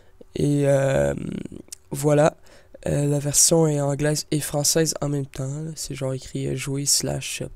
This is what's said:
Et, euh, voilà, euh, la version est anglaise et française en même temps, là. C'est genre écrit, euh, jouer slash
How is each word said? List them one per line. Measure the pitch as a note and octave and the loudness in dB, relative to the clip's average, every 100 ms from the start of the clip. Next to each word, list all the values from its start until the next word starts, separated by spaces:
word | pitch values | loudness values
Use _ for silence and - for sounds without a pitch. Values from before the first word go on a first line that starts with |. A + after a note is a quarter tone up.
| - - - - | -20 -20 -14 -2
Et, | D3 C#3+ C#3 | 0 2 4
euh, | C#3 C#3 C#3 - - G1+ - - - - - - | 4 4 2 2 0 -6 -8 -10 -14 -18 -20 -12
voilà, | C#3 D3 D3 D#3 - - - - - - | -2 2 4 4 2 -20 -20 -20 -8 -2
euh, | D3 C#3+ | 0 2
la | C#3+ | 0
version | C#3+ - - E3 D#3+ | 0 4 6 6 4
est | D3 | 2
anglaise | C#3 C#3 D3 D3+ - | 0 0 0 0 -2
et | D#3 | -2
française | - D3 D3 E3 D#3+ - | -2 -2 2 2 2 0
en | D3 | -2
même | C#3+ C#3 | -2 -4
temps, | - C3 | -6 -8
là. | D3 D#3+ | -6 -10
C'est | D#3 - C3+ | -10 -10 -6
genre | C3 | -6
écrit, | C3 - C3+ C#3 | -6 -8 -6 -4
euh, | |
jouer | C3+ C3+ C#3 C#3+ | -4 -4 -4 0
slash | - C#3 C#3+ - - - | 0 0 -4 -6 -8 -10